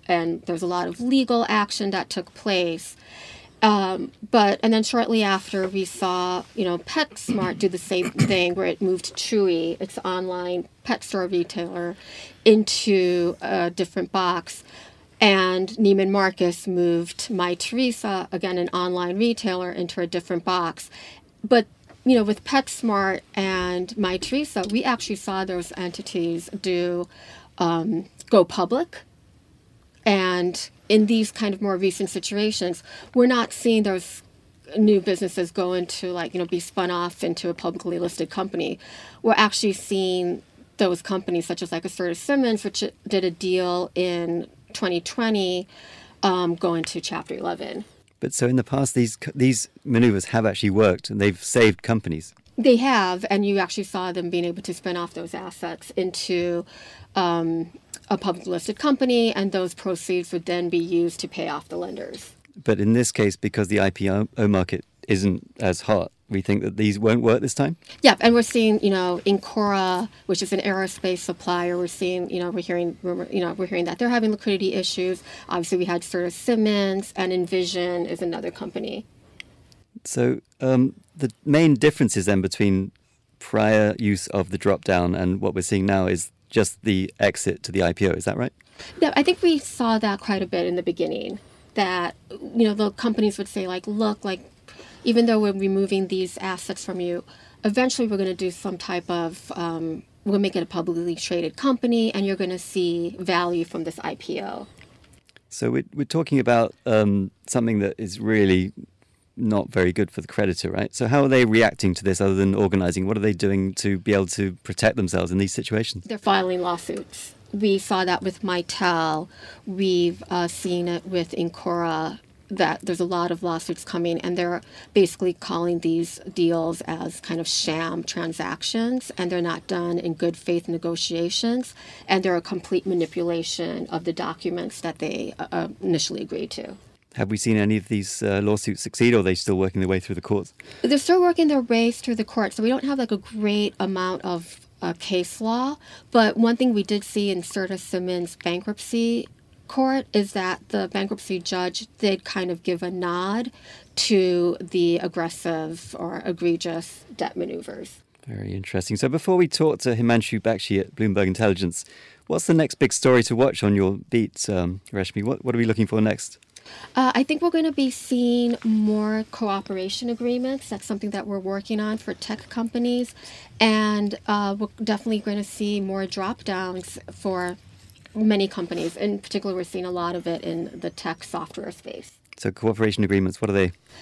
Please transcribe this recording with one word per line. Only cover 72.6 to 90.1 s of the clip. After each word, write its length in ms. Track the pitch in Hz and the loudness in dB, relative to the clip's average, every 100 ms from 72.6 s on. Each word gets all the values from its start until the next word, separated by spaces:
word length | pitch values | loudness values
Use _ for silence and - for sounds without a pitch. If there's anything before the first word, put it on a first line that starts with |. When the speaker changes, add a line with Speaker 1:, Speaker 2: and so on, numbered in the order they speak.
Speaker 1:
hearing 340 | 170 175 175 - | -4 -2 -2 -4
rumor, 240 | 185 180 180 | -6 -6 -4
you 120 | 196 | -2
know, 100 | 175 | -2
we're 140 | 170 180 | -4 -4
hearing 180 | 190 170 | -2 -4
that 140 | 170 | -2
they're 80 | 240 | 0
having 240 | 240 220 | 2 2
liquidity 420 | 208 - 196 190 | 0 -2 0 0
issues. 500 | 190 185 - 185 180 - - - | -2 -4 -2 -2 -4 -8 -20 -6
Obviously, 280 | 180 170 180 | -4 -2 -2
we 80 | 180 | 0
had 200 | 175 - | -2 -2
Certa 260 | 180 175 | -4 -4
Simmons, 800 | - - 233 214 208 196 190 196 - | -4 -2 2 2 2 0 -2 -6 -6
and 160 | 185 | -2
Envision 720 | 180 175 185 175 185 175 175 170 | -2 0 -2 -2 -2 -2 -2 -4
is 160 | 170 | -4
another 280 | 175 170 185 | -6 -6 -8
company. 560 | - - - 220 214 - _ _ - - _ _ _ _ - - | -10 -10 -8 -8 -10 -12 _ _ -20 -20 _ _ _ _ -18 -8
Speaker 2:
So, 340 | - 123 127 _ - | 0 2 0 _ -4
um, 340 | 131 127 131 - _ - | 2 4 4 0 _ -6
the 140 | 131 - | -6 -4
main 300 | - 147 160 | 2 6 6
differences 540 | 131 147 - 117 107 92 | 6 4 4 2 2 2
then 120 | 98 | 2
between 520 | 92 - 104 95 95 _ _ _ _ _ | 2 2 2 4 0 _ _ _ _ _
prior 540 | - 110 107 110 104 - | -4 2 4 6 4 2
use 280 | 104 98 - | 0 0 -2
of 240 | 98 90 | -2 -2
the 60 | 98 | -2
drop-down 580 | 101 95 - 90 87 90 | 2 0 2 2 2 2
and 260 | 90 95 | 0 0
what 120 | 101 | -2
we're 100 | 92 | -2
seeing 220 | 87 101 95 | 0 0 2
now 220 | 98 92 | 2 2
is 240 | 90 - _ _ | 0 -4 _ _
just 320 | 220 208 - | 2 2 0
the 300 | 110 95 95 - | 0 0 0 2
exit 420 | 101 - - - | 0 2 -4 -4
to 100 | - | -4
the 100 | 92 | 0
I 80 | 87 | 2
P 160 | 87 98 | 2 2
O, 40 | |
is 120 | 85 | 2
that 140 | - - | -2 -2
right? 160 | 123 _ _ - - - | -4 _ _ -20 -14 0
Speaker 1:
Yeah, 100 | 302 - | 2 2
I 60 | |
think 180 | 294 359 | 2 2
we 160 | 349 302 | 2 0
saw 420 | - - 233 220 | -2 -4 0 2
that 220 | 214 | 0